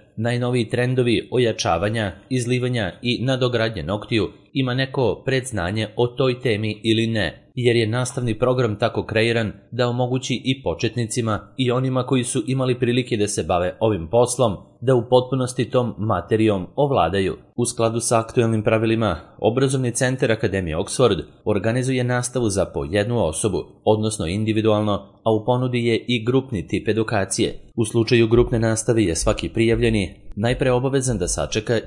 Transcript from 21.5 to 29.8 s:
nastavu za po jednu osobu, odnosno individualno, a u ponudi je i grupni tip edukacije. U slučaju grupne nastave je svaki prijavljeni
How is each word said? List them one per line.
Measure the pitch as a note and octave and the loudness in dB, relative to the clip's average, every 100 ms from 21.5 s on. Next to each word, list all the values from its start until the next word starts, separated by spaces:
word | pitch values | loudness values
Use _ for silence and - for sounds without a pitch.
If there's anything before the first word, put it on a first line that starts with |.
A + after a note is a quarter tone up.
| G2+ A2 B2+ B2+ B2+ | 0 0 -2 0 0
nastavu | B2 B2 A#2+ B2 A2 | 0 -2 -2 0 0
za | F#2+ E2 | 0 -2
po | D#2 C#2+ | -2 -2
jednu | G2+ A2 A#2+ E2 | 0 0 0 0
osobu, | - G#2 F#2 - - | 0 -2 -2 -6 -2
odnosno | A2 G#2+ G#2+ - E2 | 2 2 2 -2 -4
individualno, | G2+ A2 G#2+ G#2+ G#2+ G#2+ G2 - - | -2 0 2 2 2 0 -2 -6 -4
a | A2+ | 0
u | A2 G#2+ | 0 2
ponudi | B2 B2+ B2 A#2 | 0 0 0 0
je | A2 - | 0 0
i | A#2+ A2+ | -2 2
grupni | C3 C3 G2 - | 0 0 -6 -2
tip | G2+ - | -2 0
edukacije. | G#2 A2 G#2+ F#2+ - F#2+ - - - | -2 0 -2 -2 -2 -2 -4 -10 -4
U | A2 | 0
slučaju | A#2+ A2 A#2+ A2+ | 0 4 4 6
grupne | A#2+ A#2+ A#2 | 4 4 2
nastave | A2+ A2 - A2+ | 0 0 0 2
je | F#2 D#2+ | 2 0
svaki | - G#2 E2 | 0 -2 -4
prijavljeni | A2 A2+ A2+ | 0 2 2